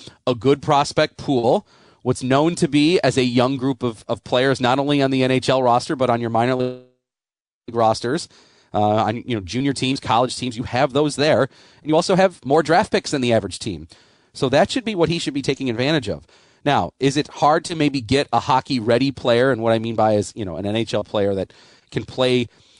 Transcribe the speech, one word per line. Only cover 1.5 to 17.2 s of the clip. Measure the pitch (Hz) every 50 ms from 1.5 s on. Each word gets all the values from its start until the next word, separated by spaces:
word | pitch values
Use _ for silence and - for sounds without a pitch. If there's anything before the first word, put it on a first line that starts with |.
| 170 208 - _ _ _ _ _ _ _ -
what's | 123 127 - 131
known | 123 135 143 156 170 170
to | - 180 143
be | 139 147 147 160 185 -
as | - 131 110
a | 135 131
young | 123 120 127 123 131 139
group | 123 127 139 127 - 123
of, | 120 110 - -
of | - 117 - -
players, | - 131 123 131 135 127 -
not | 127 120 131 139
only | 139 147 147 143
on | 135 135
the | 135 131 127
N | 127
H | 131 127 - -
L | 131 131
roster, | 127 120 120 123 - - 156
but | 127 127 120
on | 117 120
your | 120 113
minor | 113 113 120 127 131
league | 127 127 127 127 127 127 127 _ _ _ _ _ _ _ _ _ _ _ _ _ _ _ -
rosters, | 117 117 113 110 110 - 117 117 147 175 - - _ - _ _ _ _ _ _ -
uh, | 104
on, | 104 107 107 110 101 107 117
you | 117 - 123 120
know, | 104
junior | 90 85 117 127 139 139 123
teams, | - 131 127 139 -
college | - - 110 120 127 120 -
teams. | - 123 127 110
You | 117 107
have | - 120 123 147 135 120
those | 143 151 143 -
there, | - 147 156 123 107 135 - _ - - - _ _
and | - 147
you | 156
also | 160 - - 185
have | 180 190 190 175 - -
more | 131 147 160 147
draft | 147 165 196 - -
picks | - - - -
than | 151 135
the | 123 120 113
average | 107 95 92 - -
team." | - 113 87 73 80 - - - _ _ _ _ _ _ -
So | - 143
that | 123 131 151 196 -
should | - 262 202
be | 226 208
what | 170 160 160
he | 170 165
should | - 151 135
be | 143
taking | 127 147 135 - 135 127
advantage | 110 120 127 147 165 143 110
of. | 104 82 69 - _ _ _ _ _ _ _ -
Now, | 147 135 110 87 78 - -
is | 131 139 135
it | 147